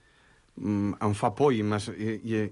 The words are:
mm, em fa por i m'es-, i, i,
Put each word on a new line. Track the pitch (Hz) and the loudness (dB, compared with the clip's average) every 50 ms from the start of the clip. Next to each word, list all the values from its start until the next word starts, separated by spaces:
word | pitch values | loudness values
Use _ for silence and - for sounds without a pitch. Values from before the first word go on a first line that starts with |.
| _ _ _ _ _ _ _ _ _ _ _ | _ _ _ _ _ _ _ _ _ _ _
mm, | - - 104 104 101 101 101 - - | -6 -2 0 0 0 0 -2 -2 0
em | 104 104 101 | 0 0 0
fa | - 127 120 101 | 2 0 0 2
por | - 143 147 123 | 4 4 4 4
i | 107 104 | 4 2
m'es-, | 104 107 104 101 123 87 | 0 0 -2 -2 -6 -6
i, | 87 110 113 110 101 - | -6 -4 -4 -4 -4 -4
i, | 117 110 107 107 101 | -2 0 0 0 -2